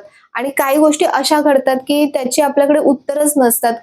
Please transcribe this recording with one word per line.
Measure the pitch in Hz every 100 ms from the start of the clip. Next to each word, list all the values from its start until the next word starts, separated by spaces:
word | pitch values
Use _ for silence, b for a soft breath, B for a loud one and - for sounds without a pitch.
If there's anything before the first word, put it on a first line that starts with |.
| - b b
आणि | 233 269
काही | 277 269 294
गोष्टी | 311 302 -
अशा | 269 285 302
घडतात | 294 269 269 262
की | 262 294 294
त्याची | 294 247 311
आपल्याकडे | 285 285 277 294
उत्तरच | 285 262 - 285 294 294
नसतात | 240 - 233 233